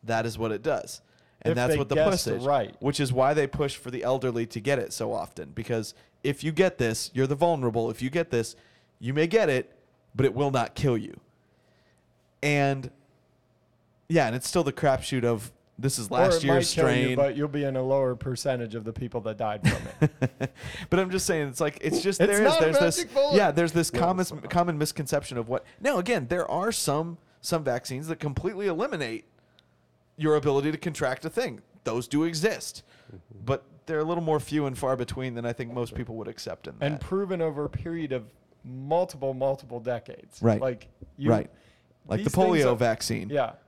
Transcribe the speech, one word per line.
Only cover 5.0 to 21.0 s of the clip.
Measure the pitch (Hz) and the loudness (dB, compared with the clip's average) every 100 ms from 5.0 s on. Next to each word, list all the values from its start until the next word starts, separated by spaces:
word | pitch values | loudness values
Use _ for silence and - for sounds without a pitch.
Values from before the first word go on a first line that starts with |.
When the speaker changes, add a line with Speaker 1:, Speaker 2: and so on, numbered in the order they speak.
| 110 | -4
Speaker 1:
often. | 110 80 - 73 | -4 -6 -10 -12
Because | 90 113 117 107 - _ _ | -10 -4 -4 -4 -12 _ _
if | 139 139 | -4 -2
you | 151 | -2
get | 156 185 - | 2 2 4
this, | 117 110 - | 0 0 -4
you're | 123 131 | 0 0
the | 143 | 2
vulnerable. | 170 160 123 113 117 | 2 2 0 0 -2
If | 113 | -2
you | 127 | -2
get | 160 165 | -2 0
this, | 120 110 - _ _ _ _ | 0 -2 -8 _ _ _ _
you | 117 | -4
may | 139 165 | 0 4
get | 220 185 | 4 4
it, | 131 - _ _ _ _ | 2 -2 _ _ _ _
but | - 131 | 2 2
it | |
will | 113 143 | 4 2
not | 131 113 - | 2 -2 0
kill | 143 117 | 0 0
you. | 107 - _ _ _ _ _ _ _ _ _ _ _ _ | -2 -14 _ _ _ _ _ _ _ _ _ _ _ _
And, | 147 147 139 139 131 - _ _ _ _ _ _ _ _ _ _ _ | 0 2 2 0 -6 -16 _ _ _ _ _ _ _ _ _ _ _
yeah, | 165 123 | 2 2
and | 117 | -2
it's | - | -2
still | 180 151 | 0 0
the | |
crapshoot | - 151 131 - 131 | 2 2 2 0 0
of, | 117 117 110 - _ - | 2 0 -4 -18 _ -4
this | 131 131 | -2 -2
is | 107 | -2
Speaker 2:
Or | 131 | 4
Speaker 1:
last | 185 170 | 4 4
Speaker 2:
it | |
Speaker 1:
year's | 139 139 123 160 | 4 4 2 2
Speaker 2:
might | |
kill | 143 | 4
you, | 123 | 4
Speaker 1:
strain. | 123 127 | 2 2
Speaker 2:
but | 139 131 | 0 0
you'll | 147 | -2
be | 143 | -2
in | 139 131 | -2 -2
a | |
lower | 131 135 131 123 | 0 2 2 -2
percentage | 139 123 143 127 117 113 | -6 -4 -2 -2 -2 -6
of | |
the | 110 | -8
people | 110 123 120 | -8 -6 -6
that | 110 107 | -6 -4
died | 110 104 - | -4 0 0
from | - - - 151 - 127 - | 0 -6 -2 -2 0 -4 -4
it. | 135 - - | -8 -8 -14
Speaker 1:
<laughs> | - 175 | -12 0
But | |
I'm | 175 | 0